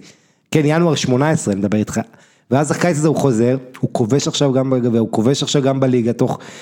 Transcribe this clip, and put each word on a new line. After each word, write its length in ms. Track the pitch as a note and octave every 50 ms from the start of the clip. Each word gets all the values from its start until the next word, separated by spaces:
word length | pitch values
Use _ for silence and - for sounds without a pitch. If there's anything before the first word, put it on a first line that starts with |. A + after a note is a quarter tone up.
| - - - _ _ _ _ _ _ _
כן, 120 | - D#3 C#3+
ינואר 300 | D3 D#3 E3 F3 E3+ C#3+
שמונה 360 | - - C3 B2+ B2 C#3+ D#3+
עשרה, 220 | D#3 D#3+ - G#2+ G2
אני 60 | G2
מדבר 180 | G2 G2 G#2 G#2+
איתך. 220 | G#2 - - A2 - - - - - _ _ _ _ -
ואז 200 | A#2+ C3+ D#3 C#3
הקיץ 260 | E3 E3+ - F3 E3 C#3+
הזה 100 | D3+ D#3+
הוא 80 | C#3
חוזר, 400 | - - C#3 A#2 A2 A#2 B2 C3 C3+ - - - -
הוא 100 | - - -
כובש 360 | - A#2+ G#2 C3 C#3+ - D#3
עכשיו 240 | - - D3 C#3 B2
גם 180 | C3 C3 C3+
בגביע, 300 | C3 B2+ A#2 B2 A2 A#2
הוא 80 | A2 A2
כובש 320 | - A#2 G#2+ B2+ C#3+ - D3
עכשיו 200 | - - D3 C3
גם 180 | C3+ C3+ C3+
בליגה, 320 | C3 C3 B2 B2 A2 A#2 A#2
תוך 260 | - B2+ A#2 - - - - - -